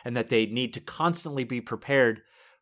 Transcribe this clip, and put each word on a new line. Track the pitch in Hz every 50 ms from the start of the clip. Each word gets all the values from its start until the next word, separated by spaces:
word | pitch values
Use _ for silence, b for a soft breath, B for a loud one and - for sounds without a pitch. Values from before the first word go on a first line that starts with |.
| b
and | 127 120
that | 123 110 -
they | 127 113 110
need | 101 110 123 127 117 -
to | -
constantly | - - - - 156 170 170 170 - 160 143 135 127
be | 113 131 120
prepared | 113 - 117 107 - - 139 135 127 117 113 113 - _ _ _ _ _ _ _